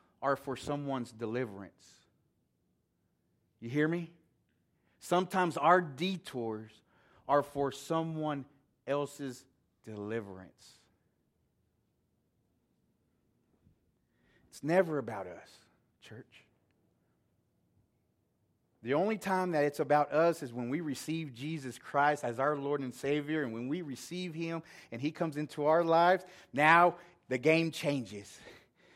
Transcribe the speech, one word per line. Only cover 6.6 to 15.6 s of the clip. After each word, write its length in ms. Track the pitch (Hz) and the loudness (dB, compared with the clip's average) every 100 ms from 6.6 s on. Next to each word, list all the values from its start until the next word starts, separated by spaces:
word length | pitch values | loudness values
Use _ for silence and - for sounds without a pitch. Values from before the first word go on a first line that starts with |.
| 110 - _ _ _ _ - | -10 -20 _ _ _ _ 0
are 160 | 143 | 0
for 280 | 143 143 139 | 2 -2 -4
someone 720 | 131 - 165 165 156 151 143 131 _ _ _ - | -4 -4 -2 -2 -4 -6 -6 -10 _ _ _ -4
else's 580 | 143 139 - 139 120 - _ _ _ - | -4 -4 -8 -10 -12 -18 _ _ _ -14
deliverance. 920 | 104 104 113 101 95 92 _ - - _ _ _ _ _ _ _ _ _ _ _ _ _ _ _ _ _ _ _ _ _ _ _ _ _ _ _ _ _ _ _ _ _ _ _ _ _ | -10 -6 -6 -8 -14 -18 _ -20 -20 _ _ _ _ _ _ _ _ _ _ _ _ _ _ _ _ _ _ _ _ _ _ _ _ _ _ _ _ _ _ _ _ _ _ _ _ _
It's 140 | - | -10
never 340 | 147 180 170 147 | 0 2 2 -2
about 300 | 117 104 92 | -4 -8 -10
us, 220 | 90 - - | -14 -20 -20